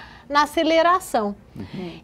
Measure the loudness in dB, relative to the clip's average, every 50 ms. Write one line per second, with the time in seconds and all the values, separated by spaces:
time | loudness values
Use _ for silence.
0 | -14 -20 -20 -20 -12 -2 0 0 0 2 0 0 2 4 4 4 4 4 2 2
1 | 0 -2 -2 -2 -2 -2 -4 -8 -14 -18 -16 -16 -14 -12 -12 -12 -10 -12 -12 -8